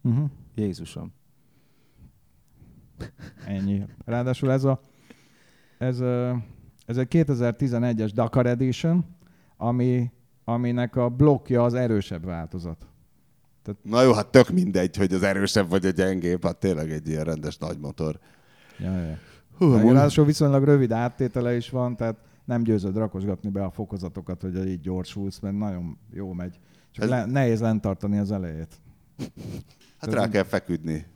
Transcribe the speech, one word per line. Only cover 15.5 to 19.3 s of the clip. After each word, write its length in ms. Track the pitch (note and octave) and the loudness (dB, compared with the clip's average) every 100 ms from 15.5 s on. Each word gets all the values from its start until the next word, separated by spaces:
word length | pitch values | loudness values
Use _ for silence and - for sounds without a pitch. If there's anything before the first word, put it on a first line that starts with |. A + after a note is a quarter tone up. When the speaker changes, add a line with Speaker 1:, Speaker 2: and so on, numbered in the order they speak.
| G#2+ F2+ | 2 2
Speaker 3:
vagy 160 | F#2+ F#2 | 2 2
a 40 | |
gyengébb, 540 | F2 F#2+ F#2 E2+ F2 | 2 0 0 -2 -2
hát 140 | E2+ F2 | -2 -2
tényleg 340 | G2 D#2+ D#2 | -2 -2 -4
egy 160 | D#2 D#2 | -6 -4
ilyen 160 | D#2 | -4
rendes 340 | D#2 D#2+ D2 - | -4 -4 -6 -8
nagy 200 | E2 D#2 | -10 -8
motor. 400 | D2 - D#2 D#2 _ _ _ _ _ - | -10 -6 -6 -6 _ _ _ _ _ -12
Speaker 1:
Ja, 120 | F#2 F#2 | -6 -4
ja. 200 | E2+ D#2+ - | -6 -10 -16